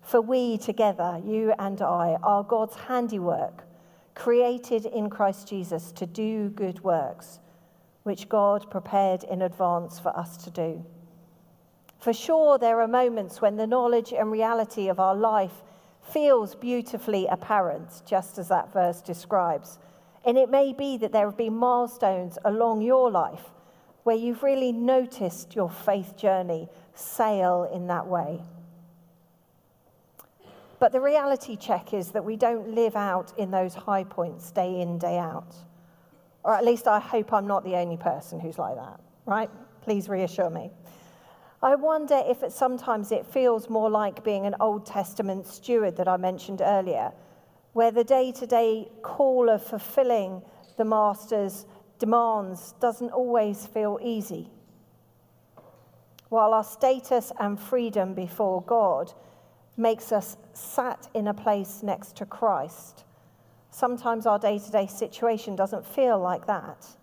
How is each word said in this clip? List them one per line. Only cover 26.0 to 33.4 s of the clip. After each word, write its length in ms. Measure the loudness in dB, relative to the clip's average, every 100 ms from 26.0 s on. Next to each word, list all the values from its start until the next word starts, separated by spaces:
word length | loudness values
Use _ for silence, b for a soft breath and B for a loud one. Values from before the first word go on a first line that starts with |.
| -4
journey 540 | -2 0 2 0 -4 -6 B B
sail 680 | -16 -12 0 0 2 2 2
in 240 | 0 -6 -4
that 200 | -4 -2
way. 360 | -4 -4 -8 -12 -20 -20 -20 -20 _ _ _ _ _ _ _ _ _ _ _ _ -20 -20 _ B B B 2
But 140 | 4
the 80 | 4
reality 560 | 4 2 2 -2 -4 -10
check 360 | -2 -2 -2
is 200 | -6 -4
that 100 | -4
we 140 | -4 0
don't 360 | 0 0 -4
live 220 | 0 0
out 420 | 0 -2 -2 -4
in 140 | -6